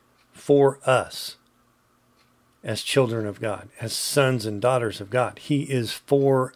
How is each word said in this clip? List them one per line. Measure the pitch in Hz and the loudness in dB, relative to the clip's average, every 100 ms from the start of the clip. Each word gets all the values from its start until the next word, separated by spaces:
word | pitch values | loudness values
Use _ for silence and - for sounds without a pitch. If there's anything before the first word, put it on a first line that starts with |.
| _ _ _ | _ _ _
for | - - 143 139 131 | -8 2 6 4 2
us | - 127 90 - - - _ _ _ _ _ _ _ _ _ _ _ _ | 2 2 0 -8 -14 -16 _ _ _ _ _ _ _ _ _ _ _ _
as | 110 104 | -8 -6
children | - 143 123 113 104 | 0 2 2 0 -6
of | 101 | -6
God, | 113 95 - - | -6 -6 -12 -12
as | 117 | -8
sons | - - - 131 127 | -6 -2 2 2 2
and | 107 104 | -4 -2
daughters | 123 131 113 - | 0 0 -2 -6
of | 98 | -4
God. | 123 113 - | -2 -2 -6
He | - 147 | -4 -4
is | 147 131 110 | -2 -2 -4
for | - - 143 139 131 127 | -8 0 2 4 2 0